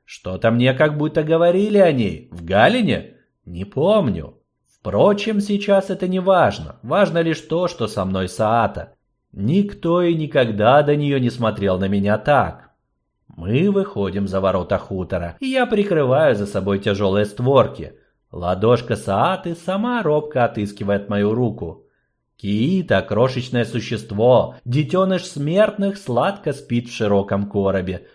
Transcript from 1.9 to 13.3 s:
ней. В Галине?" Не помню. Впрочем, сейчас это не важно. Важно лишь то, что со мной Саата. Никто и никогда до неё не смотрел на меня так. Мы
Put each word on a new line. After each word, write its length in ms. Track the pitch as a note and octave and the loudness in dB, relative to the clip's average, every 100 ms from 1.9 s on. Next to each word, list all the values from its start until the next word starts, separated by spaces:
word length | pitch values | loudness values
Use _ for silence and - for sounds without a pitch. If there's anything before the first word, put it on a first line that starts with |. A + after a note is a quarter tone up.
ней. 360 | C#3 G#2 E2 - | 4 0 -4 -12
В 120 | F2 | -12
Галине?" 720 | E2+ F#2+ C3 B3 G3 F#2 - - _ _ - | 0 4 4 4 0 -2 -6 -20 _ _ -16
Не 180 | E2+ | -12
помню. 720 | G2 C3 E3 G#3+ D3+ E2+ D2 - _ _ _ | -8 -2 2 2 0 -4 -8 -18 _ _ _
Впрочем, 760 | _ G#2 G2 E3+ G#3 - G#3+ | _ -4 2 4 2 -2 -4
сейчас 500 | G3+ G3+ G3+ G3 F#3+ | -2 -2 2 0 0
это 180 | F#3 F#3 | -4 -4
не 120 | F#3 | -2
важно. 560 | F3+ F#3+ B2+ G2 D#2+ - | 2 4 4 0 -10 -14
Важно 380 | A2+ E3 G3 E3 | -4 0 2 2
лишь 180 | E3 D#3 | 0 -2
то, 280 | - D#3+ F3+ | -4 -4 -4
что 180 | - G#2+ | -4 -6
со 160 | - | -4
мной 240 | F#2 F#2+ F#2 | -4 -2 -4
Саата. 680 | - G#2+ A#2 G#2+ - D#2+ _ _ _ _ | -2 0 2 0 -4 -14 _ _ _ _
Никто 680 | - G2+ F3+ G3+ - E3+ F3 | -6 0 2 0 -2 0 0
и 120 | F3 | 2
никогда 680 | E3 D3+ C#3+ B2 G#2 G#2 C#3 | 0 0 0 0 2 4 6
до 140 | C#3+ D3 | 4 2
неё 220 | C#3+ C#3 | 2 0
не 120 | B2 | 0
смотрел 480 | B2 A2+ G#2 G2 F#2 | 0 -2 0 0 0
на 100 | F#2+ | 0
меня 300 | G2+ G2 A2 | 0 0 0
так. 520 | - C#3+ F2+ - - _ _ _ _ _ | 2 2 2 -4 -18 _ _ _ _ _
Мы 420 | _ | _